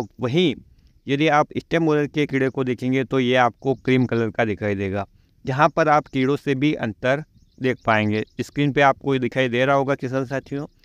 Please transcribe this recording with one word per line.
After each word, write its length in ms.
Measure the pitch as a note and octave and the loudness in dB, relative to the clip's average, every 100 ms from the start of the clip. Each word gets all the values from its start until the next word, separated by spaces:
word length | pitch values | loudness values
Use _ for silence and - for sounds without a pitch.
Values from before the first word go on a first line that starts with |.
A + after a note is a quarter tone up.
| G#2 - | -2 -6
वहीं 340 | A#2+ D#3 F3 G#2 - _ _ _ B2 | -2 0 0 -2 -10 _ _ _ -4
यदि 200 | C#3 D#3 | 0 2
आप 180 | D3 D3+ F#3+ | 2 0 -4
स्टेम 280 | - E3 D#3+ | -2 0 2
बोरर 220 | D3 D3 | 2 0
के 180 | D3+ C#3+ | -2 0
कीड़े 220 | C3+ C3 | 0 0
को 140 | C#3 | -2
देखेंगे 400 | B2+ A#2+ B2+ C3 | -4 -2 -2 -2
तो 160 | B2 C3+ | 0 0
ये 160 | B2 B2+ | 2 4
आपको 360 | A#2+ - C3+ B2+ | 2 0 -4 -2
क्रीम 300 | - B2+ B2 | 2 2 2
कलर 240 | A#2 A2+ | 0 -2
का 140 | - A2+ | -2 -2
दिखाई 300 | F#2 G#2 G2 | -2 -4 -2
देगा। 300 | G2 G2+ G2 _ _ _ C#3 | -4 -4 -8 _ _ _ -6
जहाँ 220 | C3 D#3 | 0 0
पर 180 | - D#3 | 2 2
आप 180 | D3+ - | 2 2
कीड़ों 280 | C3+ C3 C#3 | -2 0 0
से 160 | C#3+ C3 | -2 0
भी 180 | D3 - | 0 -2
अंतर 480 | A#2 - B2+ C#3+ - _ _ - | -6 -4 -2 -2 -4 _ _ -4
देख 180 | B2+ A#2+ - | -2 -2 0
पाएंगे। 380 | A2 G#2+ G#2+ - - | 2 2 0 -4 -8
स्क्रीन 300 | - - C#3+ | -8 -2 -2
पे 100 | C#3+ | 2
आपको 320 | C#3 C3+ C#3 | 2 2 -2
ये 60 | C3+ | -2
दिखाई 300 | A#2+ C3 C3 | -2 -2 0
दे 140 | A#2+ C3 | 0 2
रहा 100 | C#3 | 2
होगा 200 | C3 C3+ | 0 -4
किसान 300 | B2+ C3 B2+ | -4 -6 -4
साथियों। 400 | C3+ - C#3 D#3 _ | -8 -8 -10 -10 _